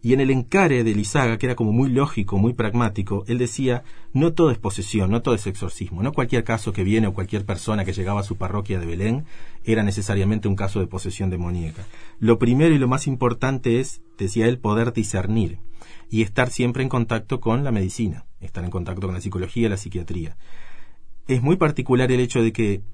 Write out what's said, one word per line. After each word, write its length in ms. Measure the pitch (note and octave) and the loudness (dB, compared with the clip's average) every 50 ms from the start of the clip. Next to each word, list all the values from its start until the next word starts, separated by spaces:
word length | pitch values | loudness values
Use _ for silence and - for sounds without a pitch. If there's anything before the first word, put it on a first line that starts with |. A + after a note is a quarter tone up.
| - | 4
Y 60 | A#2 | 4
en 80 | C3 C3+ | 4 4
el 120 | C3+ C3 | 6 4
encare 520 | C3+ C3 A#2 - - G3 F#3+ D#3+ C#3 B2 A#2 | 4 2 2 2 4 4 4 6 4 4 2
de 100 | A2+ G#2+ | 2 2
Lizaga, 440 | G#2 G2+ - - D3+ C3 A#2 A2+ | 2 0 2 2 2 2 2 2
que 80 | G#2 - | 0 0
era 100 | B2+ B2 | -2 0
como 160 | - A#2 G#2+ | 0 2 2
muy 180 | G#2+ A#2+ C3+ C3+ | 4 4 4 4
lógico, 480 | B2 C3 C#3+ D3 - A2+ G2+ - G2+ | 4 2 2 2 0 -2 0 2 2
muy 140 | G2 G#2 A#2+ | 4 4 4
pragmático, 720 | B2 - A2 G#2 G2+ A#2+ A#2+ G#2+ G2+ - G2 G2 G#2 G2 G2+ | 2 2 -2 0 2 2 2 2 0 -2 -4 -2 -2 -4 -2
él 120 | G#2+ A#2+ | -2 0
decía, 460 | A#2+ B2 A#2 - - C3+ B2 A#2+ A#2+ - - - - - - | 0 0 -2 -2 -2 0 0 0 0 -4 -8 -10 -10 -10 -2
"No 220 | - C3 D#3 E3+ D#3+ | 0 2 2 4 4
todo 180 | - E3+ D3+ | 4 4 4
es 60 | A#2 | 4
posesión, 520 | - - G2+ - - G2 - - G#2+ F#2+ F#2+ | 2 -2 -4 -4 -4 -6 -2 0 2 2 2
no 120 | G#2+ A#2+ | 2 2
todo 120 | - C#3 A#2+ | 2 2 0
es 140 | G#2 G2+ | 0 0
exorcismo, 560 | G2+ F#2+ - G2+ F2 - - - - - E2+ G#2 | -6 -6 -4 -6 -6 -6 -8 -8 -10 -4 -4 -4
no 80 | C#3 | -2
cualquier 320 | D3 - B2+ A#2 - A#2+ A2+ | 0 -2 0 0 0 0 0
caso 300 | - A2+ A2+ - G#2+ G2 | 0 -2 -2 -2 -4 -2
que 100 | G2+ F#2+ | -2 0
viene 240 | F#2+ G#2+ A2+ A2 | 2 4 4 2
o 60 | G2+ F#2+ | 2 0
cualquier 320 | G#2 F#2+ - - G#2 G2+ | -4 -4 -4 -4 -4 -4
persona 400 | G#2 G2+ G2 - - G#2+ G#2 F#2+ | -4 -6 -4 -2 -2 -2 -2 -2
que 80 | F#2+ F#2 | -2 -2
llegaba 260 | G#2 F#2 F#2+ G2+ G2+ | -2 -2 -2 -2 -2
a 40 | G2 | -2
su 100 | G2+ - | -4 -4
parroquia 460 | - G2 F2+ F#2 G#2 G2 G2 G2+ F2+ | -4 -4 -2 -2 -4 -2 -2 -4 -2
de 40 | E2+ | -2
Belén 380 | E2 E2+ F2+ G2 A2 A#2 C#3+ D#3 - - - - - - - - | -4 -4 -2 0 0 0 -2 -4 -6 -6 -6 -6 -6 -6 -6 0
era 180 | - A2+ A2+ | 0 2 2
necesariamente 680 | G#2 G2+ G2 G#2+ G2 F#2+ G#2 G2 F#2+ G2 G#2+ G#2+ G2 G#2 | 2 0 0 -2 -2 0 0 2 2 2 2 2 0 0
un 80 | G2 | 0
caso 240 | G2 G2+ G2 - A2 | 0 0 -2 0 -2
de 60 | F#2 | -2
posesión 420 | E2 - F2+ - F#2+ - - G2+ F#2 | -2 -4 -6 -6 -6 -4 -2 -2 -2
demoníaca. 560 | F2+ E2+ F2 F2 F2+ F2 E2+ D#2 D#2 - G2 - - - - - - - | -2 -2 -4 -2 -2 -4 -4 -6 -6 -8 -12 -12 -12 -10 -12 -12 -6 0
Lo 180 | A2+ A2 A#2 | 4 4 6
primero 380 | G#2 C3 A#2 B2 C3+ D#3+ E3+ D#3 | 6 6 4 6 6 6 6 6
y 40 | C#3+ | 6
lo 100 | C3 B2 | 4 2
más 180 | B2+ - - | 0 0 0
importante 720 | C#3+ C3 A#2+ B2+ A#2+ A#2 - - C3 C#3 B2+ - B2 A2+ B2 | -2 -2 0 0 0 0 0 -2 -2 -2 0 0 2 2 2
es", 220 | C3+ - - - - - - | 0 -2 -6 -10 -12 -16 -8
decía 300 | - G2+ F#2+ G2 A2+ A2 | -6 -4 -2 0 2 2
él, 120 | A#2 B2+ B2+ | 2 2 2
"poder 320 | - G#2+ G#2 A2+ A#2 A#2 | 0 0 2 2 0 0
discernir 680 | A2+ A#2 G#2 - - G#2 - - A2 A2+ F#2+ D#2+ - - - - - - - - - - - - | 0 -2 -2 0 -2 -2 0 2 2 2 2 0 -2 -4 -6 -6 -6 -8 -10 -12 -14 -14 -10 -2
y 120 | G#2 G#2+ | 0 0
estar 280 | A2+ G#2 - C3 B2+ B2 | 0 2 2 0 0 0
siempre 340 | - - B2 B2 A#2 - C3 | 0 0 0 0 0 0 -2
en 60 | C3 | 0
contacto 500 | C3+ B2 A#2 G#2+ A#2 A2+ A2+ - C3+ B2 | 0 0 0 0 -2 -4 -2 -4 -4 -2
con 240 | - - A2+ B2 C#3+ | 0 0 2 2 2
la 80 | C#3 | 0
medicina, 540 | A#2 G2+ F#2+ F#2 - - A2+ F#2+ D#2 - - - - - | 0 0 0 -2 -2 -2 -2 -2 -4 -6 -10 -12 -12 -12
estar 240 | - F2 - F#2+ F2 | -10 -8 -6 -6 -6
en 60 | F2+ | -4
contacto 360 | F2 F#2 F2+ F#2 F#2 F2+ G2 | -4 -4 -6 -4 -6 -4 -4
con 80 | F#2 F2+ | -4 -4
la 60 | F2+ | -4
psicología, 480 | - G2+ F#2 F2+ F2+ E2+ - A#2 A2+ G#2+ | -6 -6 -4 -4 -6 -4 0 0 2 2
la 80 | G2 | 0
psiquiatría". 580 | F#2 - - - F2+ E2 - F#2 F2+ D#2+ D#2 - - - - - - - - - - - - - - - - - - - - | -2 -4 -6 -6 -6 -6 -4 -4 -4 -4 -6 -6 -8 -6 -6 -6 -6 -6 -6 -6 -6 -8 -10 -10 -12 -12 -10 -10 -10 -2 0
Es 120 | C3 B2 | 0 2
muy 140 | A#2 C#3+ F3+ | 4 2 2
particular 560 | F#3+ E3 D3+ D3 - - - B2+ B2 B2+ B2+ | 4 2 0 0 -2 2 2 2 4 4 4
el 80 | B2+ B2 | 4 2
hecho 240 | B2+ A#2+ - B2+ A2+ | 2 2 2 2 2
de 80 | A2+ | 2
que 300 | - - A2+ G2+ G2+ G2 - - | 2 0 0 0 0 -2 -4 -8